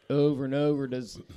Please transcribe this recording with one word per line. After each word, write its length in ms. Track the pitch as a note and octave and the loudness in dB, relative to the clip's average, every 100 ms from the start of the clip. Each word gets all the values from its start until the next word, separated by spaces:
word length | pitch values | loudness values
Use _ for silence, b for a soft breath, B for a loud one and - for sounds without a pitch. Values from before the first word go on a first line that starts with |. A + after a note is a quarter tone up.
| - | -2
over 360 | C#3 D3 C3+ C3+ | 2 4 2 -2
and 80 | |
over? 340 | C#3+ D3 D3 C3+ | 2 2 2 -2
Does 320 | B2+ A#2+ - - | -6 -8 -12 -18